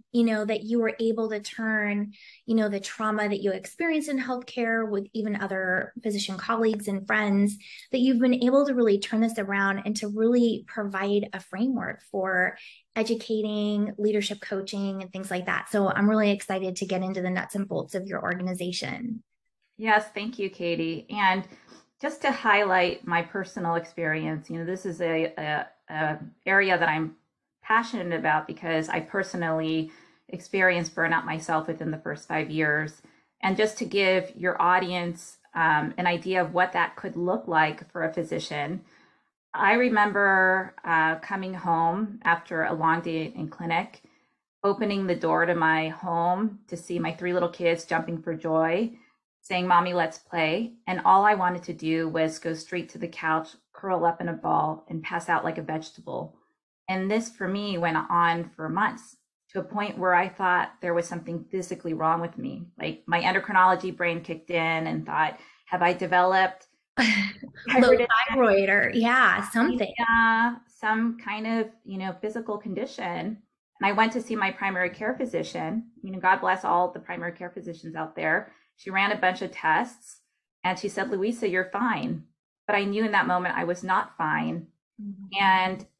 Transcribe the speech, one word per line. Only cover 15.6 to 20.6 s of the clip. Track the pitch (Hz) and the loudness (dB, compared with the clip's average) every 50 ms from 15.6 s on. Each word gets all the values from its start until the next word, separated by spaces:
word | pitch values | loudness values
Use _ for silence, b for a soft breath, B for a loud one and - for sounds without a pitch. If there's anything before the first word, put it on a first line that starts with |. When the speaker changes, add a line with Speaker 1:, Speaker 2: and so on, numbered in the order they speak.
| - - | -4 -2
Speaker 1:
So | - 208 196 190 | 0 2 2 2
I'm | - - 202 208 | 2 4 4 4
really | 220 214 214 202 | 4 4 4 4
excited | 202 202 - - 190 190 190 185 180 - | 2 0 -2 -4 -4 -4 -4 -4 -4 -4
to | 196 | -4
get | 185 190 185 185 | -4 -2 -2 -2
into | 185 190 185 | -2 -4 -4
the | 180 185 | -2 -2
nuts | 185 185 - - - | -2 -2 -4 -4 -4
and | 196 196 196 | -6 -4 -4
bolts | 175 160 - - - | -4 -6 -6 -6 -6
of | 185 185 | -8 -8
your | 196 180 - | -6 -6 -6
organization. | - - 175 185 180 185 180 185 180 180 180 - - - - - 240 233 220 226 - _ _ _ _ _ _ _ _ _ _ - | -4 -4 -4 -4 -4 -4 -4 -4 -6 -6 -6 -6 -6 -8 -8 -8 -8 -8 -10 -10 -12 _ _ _ _ _ _ _ _ _ _ -4
Speaker 2:
Yes, | 214 220 214 214 214 - - | 2 4 4 4 4 0 -8
thank | 208 208 226 254 - | -8 -8 -8 -6 -6
you, | 196 185 | -6 -6
Katie. | 180 - | -6 -4